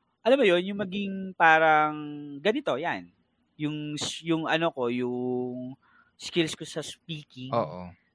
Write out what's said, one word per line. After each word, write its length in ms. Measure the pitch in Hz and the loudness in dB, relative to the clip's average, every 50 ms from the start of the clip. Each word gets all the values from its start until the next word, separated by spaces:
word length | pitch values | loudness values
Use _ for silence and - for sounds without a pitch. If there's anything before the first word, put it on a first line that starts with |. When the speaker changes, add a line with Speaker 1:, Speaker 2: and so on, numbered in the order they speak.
| _ _ _ _ | _ _ _ _
Speaker 1:
alam 160 | - 233 262 | 2 4 4
mo 80 | 285 254 | 6 6
yun, 140 | 190 175 175 185 | 4 4 4 2
yung 140 | 196 202 202 | -2 -4 -6
maging 320 | 208 185 180 202 202 196 190 190 190 190 | -6 -6 -6 -6 -6 -6 -6 -8 -8 -8
parang 600 | 185 - 170 160 160 160 160 160 156 151 151 151 151 151 151 147 147 147 147 147 143 143 | 2 6 8 8 8 8 8 6 6 6 4 2 0 -4 -8 -10 -10 -10 -12 -12 -8 -2
ganito, 320 | 151 202 226 294 - 165 131 | 0 0 0 0 -2 -2 -2
yan. 320 | 131 165 165 127 95 87 87 _ _ _ _ _ _ _ _ _ | -2 -2 -4 -4 -6 -8 -14 _ _ _ _ _ _ _ _ _
Yung 400 | - 151 147 151 151 147 151 151 | -6 -4 -4 -4 -6 -6 -6 -6
s-, 260 | 151 - - - - | -6 -6 -6 -8 -6
yung 240 | 160 165 160 160 160 | -2 -2 0 0 0
ano 300 | 117 156 160 170 165 - | 0 0 2 0 0 0
ko, 160 | 131 123 120 | -2 -2 -2
yung 880 | 123 123 123 123 123 123 123 123 123 123 127 123 123 127 127 127 135 - _ _ _ _ _ _ _ - | 0 -2 -2 -2 -2 -2 -2 -2 -2 -2 -4 -4 -6 -8 -10 -12 -14 -16 _ _ _ _ _ _ _ -16
skills 400 | - - - 175 160 156 - - | -14 -4 -2 0 0 0 -4 -8
ko 80 | 160 | -12
sa 160 | - - 165 | -10 -8 -8
speaking, 720 | 143 - - - _ - 165 151 147 _ - 127 127 131 117 | -8 -10 -12 -14 _ -12 -12 -12 -12 _ -16 -14 -8 -2 -2
Speaker 2:
Oo. 320 | 117 95 78 85 90 90 90 90 _ _ _ | 0 0 -2 -6 -10 -12 -14 -16 _ _ _